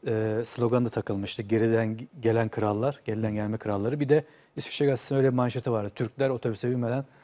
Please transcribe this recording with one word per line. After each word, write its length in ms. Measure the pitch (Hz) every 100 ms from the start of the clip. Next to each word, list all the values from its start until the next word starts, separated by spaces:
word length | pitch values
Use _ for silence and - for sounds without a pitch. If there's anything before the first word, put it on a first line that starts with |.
| -
e, 340 | 110 110 110 117
sloganı 400 | - 117 123 120
da 40 |
takılmıştı. 520 | 113 - 98 101 -
"Geriden 440 | 104 110 113 113 110
ge-, 200 | 110 127 143
gelen 280 | 117 113 110
krallar, 500 | - 107 104 131 139 -
geriden 280 | 110 110
gelme 240 | 107 104 107
kralları." 420 | 107 101 110 147
Bir 100 | 135
de 140 | 151 - - _ -
İsviçre 300 | - - 143
Gazetesi'nin 340 | 127 - 135
öyle 80 | 135
bir 20 | 127
manşeti 360 | 123 120 127
vardı. 200 | 113 101 -
"Türkler 340 | 113 - 135
otobüse 400 | 123 120 107 123
binmeden 340 | 127 117 131 143 -